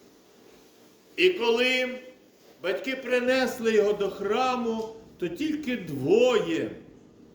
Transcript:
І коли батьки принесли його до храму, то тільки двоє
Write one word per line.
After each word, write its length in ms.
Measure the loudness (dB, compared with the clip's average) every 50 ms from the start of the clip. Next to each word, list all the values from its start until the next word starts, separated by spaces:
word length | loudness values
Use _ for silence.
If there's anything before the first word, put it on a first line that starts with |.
| -20 -20 _ _ _ _ _ -20 -20 -20 -20 -20 -20 -20 _ _ -20 -20 _ _ _ _ 0
І 140 | 4 4 4
коли 680 | 4 2 0 0 2 2 2 2 2 0 0 -2 -4 -10 -14 -18 -20 -20 -20 _ _ _ -20 -20 -16 -8 -6
батьки 340 | -4 -4 -4 -4 -6 -6
принесли 760 | -6 -4 -2 -2 0 2 2 2 2 2 0 -2 -2 0 2 4
його 200 | 4 4 4 2
до 180 | 0 -2 -4
храму, 760 | -4 -4 -4 -2 0 0 0 0 0 -2 -2 -2 -4 -4 -6 -8 -10 -14 -20 -20 -12 -8
то 100 | -6 -6
тільки 480 | -4 -4 -4 -4 -4 -4 -4 -4 -4
двоє 920 | -4 -6 -6 -6 -2 2 4 4 6 6 6 4 2 0 0 -2 -2 -4 -4 -8 -12 -18 -20 -20 -20 -20 -20 -20 -20 -20 -20 -20